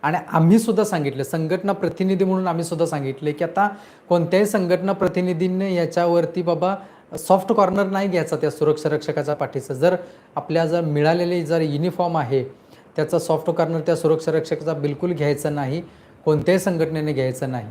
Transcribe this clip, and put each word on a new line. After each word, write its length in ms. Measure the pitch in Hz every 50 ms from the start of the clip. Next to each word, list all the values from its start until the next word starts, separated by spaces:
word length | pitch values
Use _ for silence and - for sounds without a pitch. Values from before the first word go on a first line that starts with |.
आणि 140 | - 147 170 170 - -
आम्हीसुद्धा 560 | - 160 160 170 202 226 226 226 202 190 214
सांगितलं, 380 | 214 190 165 147 139 135 135
संघटना 500 | 135 - - 160 160 156 180 180 190 202
प्रतिनिधी 520 | 190 196 - 165 165 - 185 190 190 180 196
म्हणून 240 | 185 190 185 185 180
आम्हीसुद्धा 380 | 165 165 165 165 170 156 165
सांगितले 460 | 151 160 143 139 135 135 - 156 151
की 120 | 147 147 170
आता 240 | 165 - 190 202 208 202 - - - - - _ -
कोणत्याही 380 | 175 175 165 165 175 190 214
संघटना 460 | 208 - 208 185 170 180 170 175 190
प्रतिनिधींनी 840 | 196 196 190 175 - 185 180 180 180 160 185 185 185 185 196 196 185
याच्यावरती 680 | 175 165 160 165 175 175 175 170 170 165 165 - 185
बाबा 320 | 170 170 170 156 175 185 196 196 - - - - - _ - -
सॉफ्ट 340 | - - 190 190 190 -
कॉर्नर 340 | 220 208 196 180 190 202 202
नाही 220 | 190 196 190 202 196
घ्यायचा 280 | 175 175 151 - 160
त्या 140 | 147 156 147
सुरक्षा 380 | 147 - 156 151 151 151 - 156
रक्षकाच्या 460 | 151 151 - - 151 151 139 139 147
पाठीचं. 400 | - 143 127 - 135 123 - 139
जर 220 | 127 147 175 185 180 175 - - - - - -
आपल्या 300 | 151 - - 156 165 165
जर 140 | 156 165 175
मिळालेले 640 | 165 156 147 147 147 156 165 175 175 175 180 175
जर 180 | 165 147 165 165
युनिफॉर्म 560 | 160 151 143 143 160 180 175 - 175 175 165
आहे 280 | 160 139 117 139 135 123 - - - - - - - - - _
त्याचा 220 | - 151 151 175 165
सॉफ्ट 320 | - - 160 151 - -
कॉर्नर 300 | 160 - 165 156 165 160
त्या 160 | 147 175 165
सुरक्षा 360 | 160 - 156 160 156 - -
रक्षकाचा 400 | 156 156 151 - 165 151 151 160
बिलकुल 400 | 160 143 143 147 143 143 - 175
घ्यायचा 380 | 175 147 147 147 147 147 - 156
नाही, 320 | 147 147 139 131 139 170 170 - - - - - - - -
कोणत्याही 360 | 156 151 147 - 175 185 190
संघटनेने 520 | 185 202 175 160 160 156 156 156 151 151
घ्यायचा 340 | 147 131 131 127 127 - 143
नाही. 200 | 131 127 120 104 107